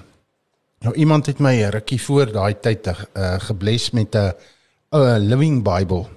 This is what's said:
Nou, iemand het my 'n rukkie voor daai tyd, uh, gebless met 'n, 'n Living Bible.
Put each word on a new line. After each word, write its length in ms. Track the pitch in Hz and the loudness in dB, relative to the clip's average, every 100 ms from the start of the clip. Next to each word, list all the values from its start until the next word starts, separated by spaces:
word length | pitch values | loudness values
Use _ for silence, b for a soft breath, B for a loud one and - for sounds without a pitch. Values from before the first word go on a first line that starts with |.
| - _ _ _ _ _ _ _ 113 | -12 _ _ _ _ _ _ _ -4
Nou, 80 | 151 | 2
iemand 320 | 156 151 143 | 2 2 0
het 120 | 135 | 0
my 140 | 143 123 | 2 2
'n 80 | 101 | 0
rukkie 300 | 107 - 127 | -2 -4 -6
voor 300 | - 139 127 | 0 0 0
daai 220 | 107 101 104 | 0 -2 0
tyd, 280 | 117 107 - | -2 -2 -4
uh, 520 | 90 95 98 92 92 | -8 -8 -6 -4 -4
gebless 520 | - 95 101 117 - | -4 -4 0 0 0
met 240 | 120 104 113 | -2 0 0
'n, 180 | 98 - b b b b - | 0 -4 b b b b -2
'n 360 | 151 131 113 101 | 2 4 2 2
Living 360 | 127 156 135 | 2 2 2
Bible. 420 | 101 90 92 90 - | 0 0 0 -2 -4